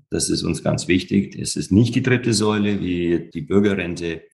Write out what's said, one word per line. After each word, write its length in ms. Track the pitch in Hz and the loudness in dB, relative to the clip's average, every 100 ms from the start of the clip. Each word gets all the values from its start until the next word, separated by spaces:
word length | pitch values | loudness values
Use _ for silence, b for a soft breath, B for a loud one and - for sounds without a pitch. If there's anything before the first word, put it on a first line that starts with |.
| _ | _
Das 220 | 87 85 | -4 -2
ist 120 | 82 | -2
uns 220 | 87 78 | -2 -2
ganz 240 | 80 76 - | -2 -2 0
wichtig. 480 | 92 - 101 - - | 0 2 0 0 -6
Es 160 | - | -8
ist 160 | - 76 | -6 2
nicht 240 | 98 117 | 4 4
die 80 | 127 | 2
dritte 300 | 120 123 123 | 0 0 0
Säule, 480 | 104 107 107 104 101 | 0 2 2 0 -2
wie 480 | 90 87 85 85 - | -2 -2 0 0 -2
die 80 | 82 | -10
Bürgerrente 800 | 73 98 101 95 87 85 85 82 - | 0 2 2 0 -4 -6 -6 -8 -12